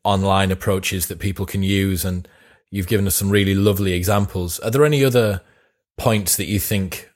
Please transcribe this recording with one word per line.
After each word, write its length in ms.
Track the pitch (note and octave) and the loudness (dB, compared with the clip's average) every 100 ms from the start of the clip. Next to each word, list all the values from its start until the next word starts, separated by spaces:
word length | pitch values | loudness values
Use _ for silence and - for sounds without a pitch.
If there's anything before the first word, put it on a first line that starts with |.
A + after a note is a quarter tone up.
online 480 | G2+ F#2+ G2 F#2+ F#2+ | 0 2 2 2 2
approaches 580 | F#2 - F#2+ - F#2+ - | 0 -2 -2 -2 -4 -6
that 100 | E2+ | -4
people 260 | G2 F#2+ | -6 -4
can 180 | F#2+ G2 | -6 -4
use. 420 | F#2+ G2 G2 F#2 | 0 2 2 0
And 220 | F#2+ F2+ - _ - _ - | -2 -6 -8 _ -20 _ -10
you've 180 | G2+ F2+ | -6 -2
given 180 | G#2+ G2 | 0 0
us 80 | |
some 160 | - G2 | 0 2
really 240 | G#2 G2 | 2 2
lovely 380 | G2 G#2 F#2+ G2 | 4 2 2 0
examples. 680 | F2+ F2+ G2+ G2+ F#2+ F2 - | 0 0 0 0 -4 -6 -6
Are 100 | A2+ | -2
there 140 | C3 | 2
any 200 | D3+ D3 | 4 4
other 380 | C3+ A#2+ G#2+ F#2+ - _ _ _ _ - | 2 4 2 0 -8 _ _ _ _ -4
points 380 | B2 A2 F2+ - | 0 0 0 -4
that 100 | F2 | -2
you 120 | G2+ | -2
think 520 | - G#2 F#2 - - | -2 -2 -4 -8 -16